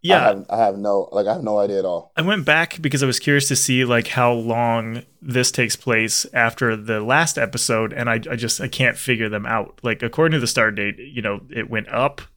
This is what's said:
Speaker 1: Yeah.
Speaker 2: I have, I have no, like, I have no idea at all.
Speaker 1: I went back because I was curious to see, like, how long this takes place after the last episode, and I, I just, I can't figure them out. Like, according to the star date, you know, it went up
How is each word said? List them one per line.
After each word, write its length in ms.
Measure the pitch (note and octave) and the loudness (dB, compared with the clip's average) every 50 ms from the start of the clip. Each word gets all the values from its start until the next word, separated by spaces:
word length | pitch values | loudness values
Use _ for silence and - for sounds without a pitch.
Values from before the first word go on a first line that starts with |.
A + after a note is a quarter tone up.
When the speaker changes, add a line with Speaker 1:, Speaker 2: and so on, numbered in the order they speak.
Speaker 1:
Yeah. 160 | - E3 F#3+ | 4 4 4
Speaker 2:
I 60 | E3 C3 A#2 | 6 6 4
have, 180 | G2+ G2 G2 _ | 2 2 -4 _
I 60 | - A2 | 0 2
have 200 | A#2 G#2 G2 G2+ | 2 2 2 0
no, 300 | G2+ G2+ G2+ G2 F#2 - | -2 0 0 0 0 0
like, 160 | - G2+ G2+ | 0 0 2
I 60 | G2+ A2 | 2 0
have 100 | D3+ C#3+ | -2 0
no 160 | A2 G#2+ G#2 | 0 2 2
idea 220 | G2+ G2+ G2+ G2 | 2 2 0 0
at 40 | F#2+ | 0
all. 280 | F#2 F2 E2+ - - _ | 0 -2 -4 -6 -6 _
Speaker 1:
I 60 | - D#3+ | -2 0
went 220 | F#3 G#3 G3+ D3 | 0 0 0 2
back 360 | C#3+ D3+ D#3+ E3+ - - - | 2 2 2 2 -2 -4 -6
because 220 | D#3 D3 C3 C#3 C#3 | -4 -2 0 2 0
I 40 | |
was 120 | C3 B2 - | 0 0 0
curious 300 | - - C#3+ C#3+ C#3 - | 0 2 2 2 2 2
to 80 | C#3 | 0
see, 280 | B2 - - B2+ B2+ C3 | 0 2 2 2 2 2
like, 220 | A#2+ B2 A#2 A2 | 4 2 2 0
how 260 | - - B2+ B2 A#2+ A#2+ | 0 0 2 2 2 2
long 720 | A#2+ A2+ A#2 A2+ A#2 A#2+ A#2 A#2 A#2 A2+ A2+ A2+ A#2+ - _ _ _ | 0 0 -2 0 0 2 2 0 0 -2 -4 -8 -10 -12 _ _ _
this 300 | - D3 A#2+ B2+ B2 - | -10 -2 0 0 0 2
takes 240 | - - B2 A2+ - | 2 0 0 0 -2
place 500 | - - C3 A#2 A2+ A2 A2+ - - - - - | -6 -2 0 2 2 2 0 0 -2 -4 -2 0
after 440 | B2+ A#2 A#2 - - C3 A#2+ A2+ | 0 0 0 0 0 -2 -2 -2
the 240 | A2 G#2+ A2 A2+ G#2+ | -2 -4 -4 -4 -4
last 360 | G#2+ A2+ C3 D3+ E3 D#3 - | 0 2 2 2 2 2 0
episode, 560 | - B2+ - - - - - A#2+ A2 A2+ A2 - | -2 -2 -2 -2 -4 -2 0 0 0 0 -2 -4
and 160 | - A#2+ A#2+ | -4 -2 0
I, 60 | A2+ | 0
I 220 | A2+ A2 - - | 0 -2 -4 -6
just, 240 | A#2 A#2 A2+ - - | -4 -4 -4 -4 -4
I 80 | G3 - | -4 -6
can't 280 | - - C3 B2 A2+ | -2 2 2 2 2
figure 320 | - - - B2 A2 A2+ G#2+ | 0 -2 -2 0 0 0 -2
them 160 | G#2 G#2 G#2 | -4 -4 -4
out. 360 | A#2+ A#2 A2+ G2+ - - - - | -2 -2 -2 -2 -4 -12 -6 -4
Like, 200 | A#2+ A2+ - - | -4 -2 -2 -4
according 320 | A#2 - - D#3+ E3 D#3 | -6 0 2 2 2 4
to 40 | D3+ | 2
the 60 | B2 | 0
star 240 | A#2 - - A2+ A2 | 0 0 2 2 2
date, 280 | G#2 G2+ G2+ G#2 G2+ - | 0 0 -4 -4 -6 -8
you 220 | A2+ C#3 C#3+ B2 | -14 -12 -10 -6
know, 200 | G#2+ G#2+ G#2 G2 - - | -4 -4 -4 -6 -8 -10
it 180 | - A#2 A2 - | -8 -8 -6 -4
went 200 | A2+ A2 G#2+ - | -4 -4 -4 -2
up 320 | B2 A2+ B2+ C#3+ - - - - _ | -2 0 0 0 -2 -4 -20 -20 _